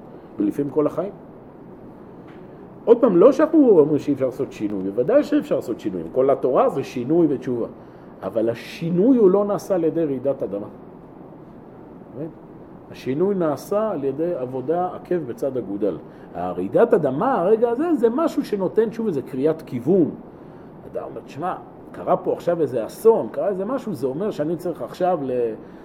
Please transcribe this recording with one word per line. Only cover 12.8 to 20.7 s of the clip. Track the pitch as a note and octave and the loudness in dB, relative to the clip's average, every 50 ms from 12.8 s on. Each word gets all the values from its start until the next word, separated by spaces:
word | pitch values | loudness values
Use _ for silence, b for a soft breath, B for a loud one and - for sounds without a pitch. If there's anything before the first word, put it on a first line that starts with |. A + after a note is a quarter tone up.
| - - | -20 -20
השינוי | - - - B2+ C3 C#3+ F3 G3 G#3 | -20 -10 -6 -4 0 0 0 0 2
נעשה | F#3+ F3 D#3 C#3+ C3 - - G3 G#3 A3 A3 | 2 0 0 -2 -2 -4 -4 -2 0 0 0
על | F#3+ D3+ C3+ | -2 -2 -2
ידי | C#3 C3 C#3 D#3+ F3 F3 | -2 -2 0 -2 -2 -2
עבודה | C#3 B2+ B2 B2+ C3 B2 C3+ D#3+ F3 F3+ F3+ - | -4 -4 -6 -6 -6 -2 -2 0 0 -2 -2 -4
עקב | - - - F3+ | -8 -6 -4 -4
בצד | F3 D#3 A#2+ A2+ - - C#3 B2+ B2+ | -2 -2 -6 -6 -4 -4 -2 -2 -4
אגודל. | G#2+ F#2+ G2+ G2+ G#2 G2 E2 D2 - B B B B B - | -4 -4 -4 -2 -2 -2 -2 -4 -10 B B B B B -10
הרעידת | E2+ F2 F2+ F2+ F2 F2+ G#2 A#2+ E3+ A3+ A#3 A#3 | -8 -6 -4 -4 -4 -4 0 2 4 4 4 4
אדמה, | G3+ D3+ C#3 B2+ C#3+ G3+ C4 C4+ G#3 | 2 2 0 0 0 0 0 0 2
הרגע | E3+ F#3 A3 A3 A#3+ A#3 | 2 2 4 4 2 0
הזה, | A#3 B3 D#4 F4+ E4 | 0 0 0 0 2
זה | B3 A#3+ A3+ | 2 2 2
משהו | A#3 C#4 E4 D4 - - B3+ | 2 2 0 0 0 -2 -2
שנותן, | - - G3+ F#3+ E3+ - G#3+ A3+ A3+ | -2 -2 -2 -2 0 2 2 0 0
שוב, | - - A3+ A3 | -2 -2 -4 -2
איזה | E3+ C3+ | -2 -2
קריאת | B2 - - C3 C3+ D#3 D#3+ D#3+ | -4 -6 -4 0 0 0 0 0
כיוון. | - - - B2 A#2 D3+ F3+ G3 D#3+ A2+ F2+ - - - - B B B B B B B | -4 -8 -8 -4 0 4 4 4 4 2 0 -6 -14 -18 -20 B B B B B B B